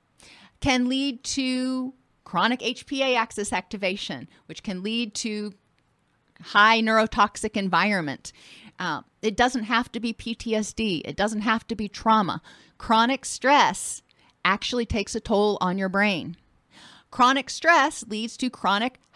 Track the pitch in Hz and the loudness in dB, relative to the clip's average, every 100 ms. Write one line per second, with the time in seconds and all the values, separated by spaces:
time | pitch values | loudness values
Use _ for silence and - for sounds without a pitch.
0 | _ _ - - - _ 285 254 247 262 | _ _ -20 -20 -20 _ 0 2 2 0
1 | 277 240 - - 262 254 254 254 254 - | -2 -6 -6 -4 -2 -2 -2 -4 -6 -10
2 | _ _ - 175 214 254 226 247 - 269 | _ _ -6 0 0 0 -4 -6 -8 -2
3 | 269 247 226 - 202 185 - 208 190 196 | 0 0 0 -6 -4 -4 -6 -6 -4 -4
4 | - 139 - _ - 160 - 180 202 233 | -8 -12 -14 _ -20 -14 -10 -8 -6 -4
5 | 226 - 226 214 208 196 _ _ _ _ | -6 -6 -6 -6 -8 -12 _ _ _ _
6 | _ _ _ _ - 208 214 226 220 220 | _ _ _ _ 0 6 6 6 4 4
7 | 220 - 208 - 214 208 190 170 202 196 | 2 2 2 2 -4 -2 2 2 2 0
8 | 151 127 - - - - - - 180 143 | -2 -8 -14 -20 -20 -20 -20 -8 -6 -6
9 | - _ 214 202 247 247 214 233 247 - | -10 _ -4 2 2 2 0 0 -2 -6
10 | 226 220 226 226 233 214 208 - 220 170 | -6 -6 -10 -8 -2 -2 -2 -4 -2 -2
11 | - 147 208 214 208 220 - 220 208 - | -6 -4 -2 -2 -2 -2 -4 -8 -8 -4
12 | 226 220 180 - - - _ _ - 226 | 2 4 2 -4 -12 -20 _ _ 0 2
13 | 233 262 - - 254 285 170 185 - - | 4 0 -6 -2 4 6 6 2 -8 -10
14 | _ _ _ _ 180 202 - 247 233 233 | _ _ _ _ -2 0 -2 -2 -2 -2
15 | 202 - - 202 208 202 180 190 190 196 | -4 -6 0 2 2 2 -2 -2 -2 2
16 | 208 175 98 170 _ _ _ - - - | 2 0 -6 -12 _ _ _ -20 -20 -20
17 | _ - 254 269 262 - 320 339 277 - | _ 2 4 4 -2 -2 4 4 4 -2
18 | 233 214 226 - 254 - 180 202 247 - | -10 -8 -8 -6 -6 -2 -2 0 -2 -6
19 | _ | _